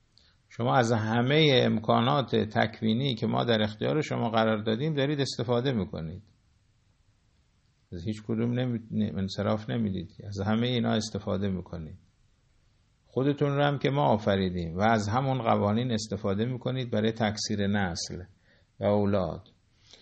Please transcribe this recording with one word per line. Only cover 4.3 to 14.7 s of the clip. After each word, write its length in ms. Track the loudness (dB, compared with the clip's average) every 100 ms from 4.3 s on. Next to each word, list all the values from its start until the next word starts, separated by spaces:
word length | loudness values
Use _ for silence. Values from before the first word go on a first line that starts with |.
| 2 2 0
دادیم 300 | 0 -2 -2
دارید 280 | 0 0 0
استفاده 500 | -2 -4 -2 0 0
می‌کنید، 520 | -2 -2 -6 -10 -12 -16 _ _ _ _ _ _ _ _ _ _ _ _ _ _ _ _
از 120 | -8
هیچ 200 | -6 -6
کدوم 360 | -4 -2 0 0
نمی-، 200 | -2 -4 -4 -2 -2 -2
انصراف 520 | -4 -2 0 0 -2
نمیدید، 440 | -2 -2 -4 -8 -12 -10
از 140 | -6
همه 260 | 0 0 0
اینا 240 | 0 0
استفاده 580 | 0 -2 -6 -4 -2 -2
می‌کنید. 480 | -4 -8 -12 -12 -16 _ _ _ _ _ _ _ _ _ _ _
خودتون 480 | -2 0 0 0 2
رو 80 |
هم 140 | 2 2
که 120 | 0
ما 140 | 2
آفریدیم 720 | 4 4 4 2 2 -2 -4